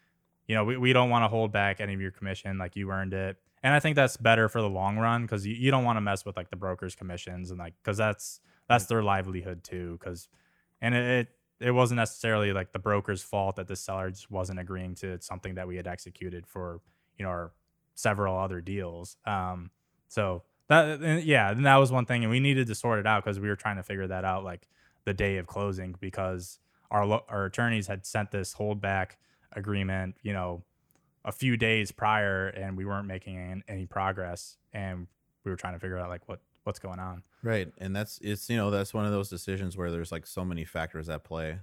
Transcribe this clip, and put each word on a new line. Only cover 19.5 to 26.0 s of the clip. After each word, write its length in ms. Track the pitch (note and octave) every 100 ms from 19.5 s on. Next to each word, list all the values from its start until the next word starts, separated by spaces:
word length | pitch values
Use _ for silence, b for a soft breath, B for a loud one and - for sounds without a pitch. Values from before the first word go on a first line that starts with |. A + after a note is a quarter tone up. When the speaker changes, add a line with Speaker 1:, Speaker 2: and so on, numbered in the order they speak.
| F2+ F2 - _ _ _
Speaker 1:
so 340 | - G2 F2+ - _ -
that, 340 | D3+ D3+ D3
and 220 | D#3+ D#3+
yeah, 260 | D#3 C3+ G2+
and 140 | A2 C#3
that 120 | C#3
was 140 | C3+
one 140 | B2+ A#2
thing, 180 | A#2+
and 60 | A2+
we 80 | B2
needed 260 | C#3 C3 A#2
to 80 | G#2
sort 240 | A#2+ G#2+
it 80 | G#2
out 160 | G#2
'cause 160 | G#2+ G2
we 80 | G#2
were 80 | G2+
trying 220 | A2 G2
to 60 |
figure 220 | F2 G2 F#2+
that 180 | F#2 F#2
out, 180 | F#2
like, 240 | F#2+ F2 _ b b b -
the 80 |
day 240 | F#2+ G2+ F#2+
of 100 | F2
closing 460 | G2+ G2+ F#2 F#2
because 640 | F2+